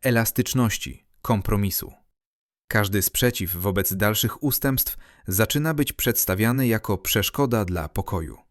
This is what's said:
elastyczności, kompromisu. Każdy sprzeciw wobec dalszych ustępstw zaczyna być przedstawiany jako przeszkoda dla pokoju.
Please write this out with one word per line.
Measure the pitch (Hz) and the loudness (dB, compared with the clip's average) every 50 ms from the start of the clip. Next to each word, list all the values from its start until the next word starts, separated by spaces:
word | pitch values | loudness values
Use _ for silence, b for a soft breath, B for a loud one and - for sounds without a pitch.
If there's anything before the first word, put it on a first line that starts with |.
elastyczności, | - 131 117 117 113 - - - 120 - - 131 120 110 - - - - - - _ _ _ _ | 0 2 2 2 2 2 0 0 0 0 2 2 2 2 0 -2 -6 -8 -12 -12 _ _ _ _
kompromisu. | - - 117 101 - - 110 101 101 95 - - - - - - _ _ _ _ _ _ _ _ _ _ _ _ _ - | -2 0 0 0 0 0 0 0 0 0 -2 -4 -6 -10 -14 -20 _ _ _ _ _ _ _ _ _ _ _ _ _ -2
Każdy | - 107 104 98 98 101 | 0 2 2 2 2 0
sprzeciw | 90 - - - 123 123 120 - 95 85 87 | 0 0 0 0 0 2 0 0 -4 -4 -4
wobec | 87 90 101 95 98 95 - 98 | -2 -2 0 0 0 0 0 0
dalszych | 98 104 104 107 - - 113 - - | 2 2 2 2 2 0 -2 -2 -2
ustępstw | - 143 127 - - 139 135 123 - - b b b b b b b | -2 -2 0 0 0 0 0 0 -2 -4 b b b b b b b
zaczyna | - 92 98 110 - - 147 151 160 160 | -2 0 2 2 2 0 0 0 0 0
być | 147 143 - | 0 0 -2
przedstawiany | - - - 123 113 - - - 92 98 110 117 127 135 131 | -2 -2 0 0 0 2 0 0 2 2 2 2 2 2 2
jako | 120 113 107 - - 101 - | 2 2 0 0 -2 -2 -2
przeszkoda | - - - 113 95 - - - 143 123 120 110 104 | -2 0 0 0 0 0 0 0 0 2 2 0 0
dla | 90 90 87 73 76 | 0 -2 -4 -4 -4
pokoju. | - - - - 101 87 80 78 55 - _ _ | -4 -6 -4 -2 -4 -4 -4 -6 -10 -14 _ _